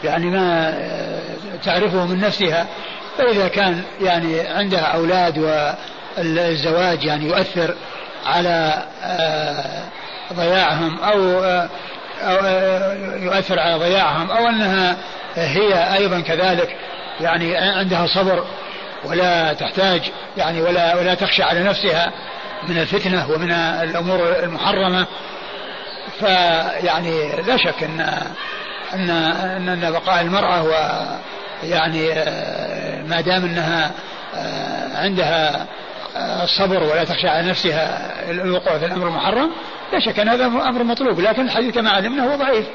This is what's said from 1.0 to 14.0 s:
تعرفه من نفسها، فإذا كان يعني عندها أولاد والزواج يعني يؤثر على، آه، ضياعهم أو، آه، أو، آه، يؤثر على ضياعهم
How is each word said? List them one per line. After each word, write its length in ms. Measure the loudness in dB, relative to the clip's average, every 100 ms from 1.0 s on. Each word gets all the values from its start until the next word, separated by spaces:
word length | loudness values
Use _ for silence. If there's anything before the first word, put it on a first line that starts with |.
| -6 -6 -8 -10 -10 -6
تعرفه 420 | -2 2 2 2 0
من 140 | 2
نفسها، 460 | 0 2 2 2 -2 -8 -12 -12 -10 0
فإذا 300 | 2 4 2
كان 340 | 2 2 0 -4 -2
يعني 400 | 2 2 2 0
عندها 400 | -2 -2 0 2
أولاد 580 | 2 2 2 4 4 2
والزواج 1700 | 2 2 0 -2 -10 -14 -10 -4 0 2 2 2 2 2 2 2
يعني 200 | 0 -2
يؤثر 500 | 0 0 0 0 -2 -2 -10 -12 -12 -8 -2
على، 560 | 0 2 2 2 0 -4 -10
آه، 800 | -6 -2 0 0 -2 -4 -6 -8 -10 -12 -12 -12 -8
ضياعهم 680 | -2 2 4 4 2 0 0
أو، 460 | 2 4 4 2
آه، 240 | 2 2 0 -6 -12 -14 -14 -6
أو، 140 | 0 2
آه، 720 | 4 2 2 2 0 -2 -6 -4
يؤثر 440 | -2 -2 0 2
على 140 | 2
ضياعهم 560 | 2 2 4